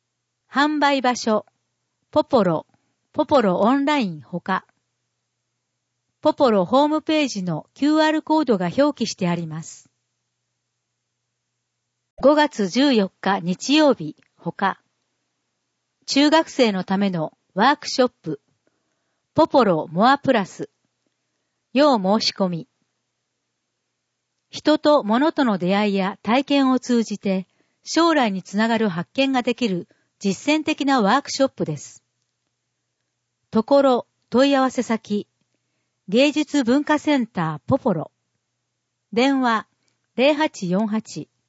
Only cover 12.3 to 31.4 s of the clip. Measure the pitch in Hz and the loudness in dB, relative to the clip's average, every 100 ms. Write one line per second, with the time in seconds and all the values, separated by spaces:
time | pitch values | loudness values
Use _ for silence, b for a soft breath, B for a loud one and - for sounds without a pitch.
12.3 | 302 302 - 190 240 285 226 190 _ 190 | 4 2 -2 -2 0 2 2 0 _ -4
13.3 | 190 170 185 - 302 294 220 151 - _ | -2 -4 -6 0 4 4 2 -6 -14 _
14.3 | _ 170 - - - _ _ _ _ _ | _ -12 -6 -6 -6 _ _ _ _ _
15.3 | _ _ _ _ _ _ _ - 269 294 | _ _ _ _ _ _ _ -4 0 4
16.3 | 320 311 - 233 185 175 196 202 170 156 | 2 0 0 0 0 -4 -2 -2 -2 -6
17.3 | _ _ 185 247 294 - - 247 _ 160 | _ _ 0 2 0 -4 0 0 _ -12
18.3 | 143 _ _ _ _ _ _ _ _ _ | -12 _ _ _ _ _ _ _ _ _
19.3 | - 320 285 208 160 175 160 240 285 - | 0 2 4 2 0 -2 0 2 2 0
20.3 | 233 180 - 139 _ _ _ _ _ _ | 0 -2 -10 -16 _ _ _ _ _ _
21.3 | _ _ _ _ 247 294 233 185 220 - | _ _ _ _ 2 2 2 0 0 -2
22.3 | - 185 165 - _ _ _ _ _ _ | -4 -4 -6 -12 _ _ _ _ _ _
23.3 | _ _ _ _ _ _ _ _ _ _ | _ _ _ _ _ _ _ _ _ _
24.3 | _ _ - 302 302 302 294 208 233 311 | _ _ -6 0 2 4 2 2 0 0
25.3 | 311 254 185 180 196 208 196 185 - 202 | 0 -2 0 -2 0 0 -2 -4 -6 -2
26.3 | 254 277 285 269 254 - 233 220 202 202 | -2 0 0 2 0 0 -2 -2 -6 -4
27.3 | 190 - _ _ _ - 311 339 302 226 | -4 -6 _ _ _ -4 0 2 2 0
28.3 | 190 - 202 226 220 214 170 - - 269 | -4 -6 -2 0 0 -2 -4 -8 -4 -2
29.3 | 262 240 233 233 180 - _ _ _ 196 | 0 -2 -2 -4 -4 -8 _ _ _ -6
30.3 | 175 - 311 311 302 277 262 196 262 - | -4 -2 -2 -2 -4 0 2 2 0 -2
31.3 | - | -2